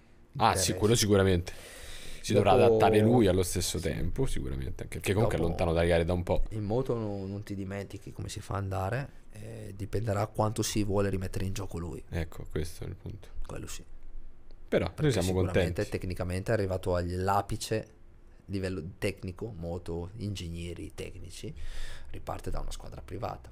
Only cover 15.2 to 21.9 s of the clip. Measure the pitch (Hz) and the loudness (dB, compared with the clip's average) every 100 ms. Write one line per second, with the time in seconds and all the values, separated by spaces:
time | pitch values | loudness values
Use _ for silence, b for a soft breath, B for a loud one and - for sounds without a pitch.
15.2 | 92 92 92 92 85 87 104 90 92 90 | 2 2 2 2 2 0 -4 -4 -4 -4
16.2 | 90 92 95 110 95 92 95 87 87 90 | -2 -2 0 0 0 -2 0 0 0 0
17.2 | 95 101 - - - 110 - - - - | 2 2 0 -6 -4 -4 -4 -18 -20 -20
18.2 | - - - 98 92 92 95 - 101 - | -20 -20 -8 -4 -4 -4 -8 -4 -4 -4
19.2 | 92 90 113 80 85 87 - 85 87 113 | -10 -8 -10 -8 -6 -6 -6 -6 -6 -6
20.2 | 101 87 85 85 85 82 78 - 82 92 | -6 -6 -6 -8 -8 -8 -10 -10 -10 -10
21.2 | 87 - 107 - B B B | -14 -12 -12 -6 B B B